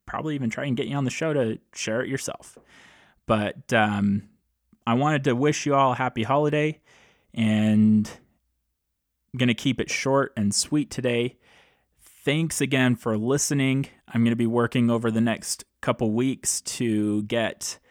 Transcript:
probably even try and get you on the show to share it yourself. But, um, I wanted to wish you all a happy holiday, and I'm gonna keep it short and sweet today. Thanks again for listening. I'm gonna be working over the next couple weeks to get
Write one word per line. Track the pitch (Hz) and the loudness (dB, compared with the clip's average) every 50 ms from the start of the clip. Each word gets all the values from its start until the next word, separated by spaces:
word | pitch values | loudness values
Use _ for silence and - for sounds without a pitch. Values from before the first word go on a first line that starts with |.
| - | -14
probably | - - 117 147 156 147 | -10 -8 -6 -4 -4 -4
even | 139 127 113 | -4 -4 -4
try | - - 135 | -4 -4 -4
and | 143 120 | -4 -2
get | 123 127 | -4 -4
you | 117 139 | -4 -4
on | 143 135 | -2 -2
the | 120 | -4
show | - - 165 160 | -4 -4 -2 -2
to | 147 139 120 110 113 - _ _ - | 0 0 0 0 -2 -6 _ _ -14
share | - - 110 110 123 | -10 -6 -4 -2 -2
it | 131 131 | -2 -4
yourself. | 135 - - - - - - - - - _ _ - - - - - _ _ _ _ _ _ | -6 -6 -6 -8 -10 -12 -14 -20 -20 -20 _ _ -20 -20 -20 -20 -20 _ _ _ _ _ _
But, | - 113 104 104 101 - - - - | 0 0 0 0 -2 -6 -8 -6 0
um, | 123 110 107 104 101 101 101 101 98 104 - - _ _ _ _ _ _ _ _ _ _ - 117 | 2 2 4 2 2 0 0 0 0 -2 -4 -8 _ _ _ _ _ _ _ _ _ _ -4 -2
I | 117 | 0
wanted | 127 143 151 156 139 135 | 2 2 2 0 0 0
to | 143 120 | 0 0
wish | 123 143 151 151 - - | 2 2 0 0 0 0
you | 147 139 | 0 2
all | 139 135 131 | 4 4 2
a | 123 | 2
happy | 120 131 123 - 117 | 0 -2 -4 -2 -4
holiday, | 110 110 135 147 151 147 151 151 151 156 156 _ _ _ _ _ _ _ _ _ _ _ - | -2 0 0 2 2 0 0 0 -2 -2 -4 _ _ _ _ _ _ _ _ _ _ _ -4
and | 117 113 107 107 107 107 107 107 107 107 107 107 107 104 - - - _ _ _ _ _ _ _ _ _ _ _ _ _ _ _ _ _ _ _ _ _ _ | 0 0 2 2 4 4 4 6 6 6 6 6 4 2 -2 -6 -18 _ _ _ _ _ _ _ _ _ _ _ _ _ _ _ _ _ _ _ _ _ _
I'm | - 127 | -4 0
gonna | 127 123 | 0 0
keep | 113 - - 135 123 - | 0 0 0 -2 -2 -2
it | - - | -4 -4
short | - - - 135 135 139 131 - - | -4 -4 0 2 2 2 0 0 -2
and | 113 101 101 101 | -2 -2 0 0
sweet | - - - 151 151 135 - | 0 -2 0 -2 -2 -2 -2
today. | - - 127 - 123 120 120 127 - _ _ _ _ _ _ _ _ _ _ _ _ _ | -4 -2 -2 0 0 0 0 -2 -4 _ _ _ _ _ _ _ _ _ _ _ _ _
Thanks | _ - _ _ - 139 143 160 165 151 - - | _ -20 _ _ -2 0 0 0 0 -2 -2 -2
again | 143 131 139 131 127 127 123 | -2 0 2 2 4 4 2
for | - - 120 110 107 | 2 0 -2 -2 0
listening. | 110 123 139 143 - - 147 139 135 135 131 135 139 - - _ _ | 0 0 0 0 0 0 0 0 0 0 0 0 -2 -6 -10 _ _
I'm | - - 117 | -4 0 2
gonna | 117 117 117 | 2 2 2
be | 117 117 | 0 0
working | 113 117 120 117 117 - 131 120 117 | 0 2 2 0 2 2 2 2 2
over | 117 117 120 113 | 2 2 0 0
the | 110 113 | 2 2
next | 117 117 104 - - - - - - _ _ - | 2 0 0 -4 -6 -8 -10 -10 -12 _ _ -6
couple | - 127 117 - 120 110 | -2 -2 -2 0 0 0
weeks | 107 117 131 135 123 - - - - - | 0 0 0 -2 -2 -4 -4 -4 -4 -4
to | - - - - 127 113 107 107 104 107 104 107 107 | -6 -8 -6 -4 -2 0 0 0 0 0 0 -2 -2
get | 104 120 117 110 92 - - - - - - _ _ | -2 -2 -2 -2 -2 -4 -8 -10 -12 -12 -12 _ _